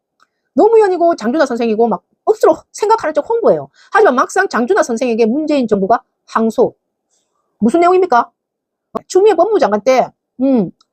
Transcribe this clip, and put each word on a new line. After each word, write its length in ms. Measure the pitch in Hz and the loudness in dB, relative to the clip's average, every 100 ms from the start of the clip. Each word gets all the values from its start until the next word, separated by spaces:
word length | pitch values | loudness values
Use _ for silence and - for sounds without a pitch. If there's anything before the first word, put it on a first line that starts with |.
| _ _ _ _ _ | _ _ _ _ _
노무현이고 640 | - 403 453 415 359 339 339 | 0 2 4 2 2 0 0
장준하 300 | 214 302 269 | -2 -2 -2
선생이고 420 | 240 233 214 233 | -2 -2 0 -2
막 160 | 190 _ _ - | -2 _ _ -4
억수로 300 | 427 440 - - | 0 0 0 -4
생각하는 420 | - 415 440 311 | -6 -2 0 -2
척 140 | 294 285 | -4 -2
홍보해요. 420 | 466 302 160 139 _ _ | 0 0 0 -4 _ _
하지만 240 | 392 403 254 | 0 2 2
막상 320 | - 392 381 | -2 -2 -2
장준하 360 | 220 240 392 | -2 -2 -2
선생에게 420 | - 226 254 226 226 | -2 -4 -2 0 0
문재인 420 | 262 311 294 240 | -2 -2 -2 0
정부가 360 | 202 190 233 - _ _ | -2 0 -2 -4 _ _
항소. 480 | - 226 220 196 - _ _ _ _ _ _ _ - | -2 -2 0 -2 -4 _ _ _ _ _ _ _ -4
무슨 200 | 202 339 | 0 2
내용입니까? 520 | 349 370 370 240 - _ _ _ _ _ _ - - | 2 2 2 0 -2 _ _ _ _ _ _ -14 -4
추미애 280 | 370 415 330 | 0 2 2
법무부 240 | 381 415 | 0 0
장관 220 | 208 208 | 0 0
때, 260 | 214 254 170 - _ - | 0 0 0 -6 _ -4
음, 300 | 262 254 180 - _ | 0 0 -2 -8 _